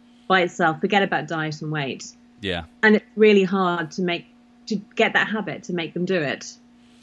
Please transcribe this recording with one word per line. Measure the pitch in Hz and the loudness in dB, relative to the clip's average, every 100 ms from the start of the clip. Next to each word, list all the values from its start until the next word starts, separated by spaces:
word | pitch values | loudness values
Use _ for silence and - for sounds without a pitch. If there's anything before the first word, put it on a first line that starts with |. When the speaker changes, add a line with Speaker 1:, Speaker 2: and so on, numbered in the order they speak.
| _ _ - | _ _ 0
Speaker 1:
by | 190 | 2
itself. | 180 - 170 156 | 2 0 0 0
Forget | 190 196 | 0 2
about | 196 160 151 | 0 -2 -4
diet | 165 156 151 | -6 -6 -6
and | 156 | -6
weight. | 156 135 113 - - _ _ | -6 -6 -8 -14 -20 _ _
Speaker 2:
Yeah. | 98 87 80 _ | -6 -6 -6 _
Speaker 1:
And | 220 214 | 4 4
it's | - - | 2 4
really | 214 202 | 6 6
hard | 190 196 185 175 160 | 4 0 0 -2 -4
to | - | -4
make, | 180 175 - _ _ _ - | -4 -4 -8 _ _ _ -8
to | 208 - | -8 -6
get | - - | 0 2
that | 175 185 | 2 0
habit, | 214 180 139 | -2 -6 -8
to | - | -8
make | 175 160 | -6 -6
them | 170 | -4
do | 180 190 | -2 0
it. | 143 110 - - _ _ _ _ | -2 -4 -10 -18 _ _ _ _